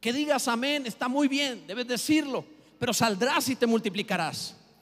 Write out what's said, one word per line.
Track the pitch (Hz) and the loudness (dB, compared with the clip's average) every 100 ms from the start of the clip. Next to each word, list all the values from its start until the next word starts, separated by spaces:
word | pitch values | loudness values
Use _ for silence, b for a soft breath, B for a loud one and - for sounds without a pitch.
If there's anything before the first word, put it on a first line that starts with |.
Que | 226 | -2
digas | 247 302 277 254 | -2 2 0 2
amén, | 233 269 294 254 | 0 0 -2 -4
está | - 254 | -6 -2
muy | 269 285 | 2 2
bien, | 269 285 233 - | 2 -2 -4 -10
debes | 208 247 | -8 -4
decirlo, | 247 - 311 294 240 - - B _ | -4 2 2 2 -4 -6 -18 B _
pero | 240 | -2
saldrás | 233 226 196 240 320 262 | 2 2 2 2 2 0
y | 262 | 2
te | 233 | 4
multiplicarás. | 226 220 196 196 185 160 - - - _ _ | 4 2 -4 -4 -2 -2 -4 -10 -14 _ _